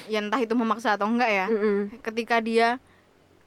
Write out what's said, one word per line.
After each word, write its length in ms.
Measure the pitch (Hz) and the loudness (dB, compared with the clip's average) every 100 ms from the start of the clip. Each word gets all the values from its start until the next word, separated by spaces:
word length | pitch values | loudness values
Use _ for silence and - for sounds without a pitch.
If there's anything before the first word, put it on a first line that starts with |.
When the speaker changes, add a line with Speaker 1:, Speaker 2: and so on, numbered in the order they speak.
Speaker 1:
ya 160 | 208 214 | -4 -4
entah 160 | 208 240 | -2 -2
itu 160 | 226 | 0
memaksa 420 | 240 226 214 226 | 0 0 0 0
atau 140 | 202 208 | 0 0
enggak 220 | 240 247 | 0 2
ya. 140 | 196 190 | 2 0
Speaker 2:
Mm-mm. 480 | 220 214 202 208 220 | 0 2 0 -2 -8
Speaker 1:
Ketika 360 | - 226 226 233 | -8 -6 0 0
dia, 380 | 226 226 233 254 - _ _ _ _ _ | 2 2 2 2 -8 _ _ _ _ _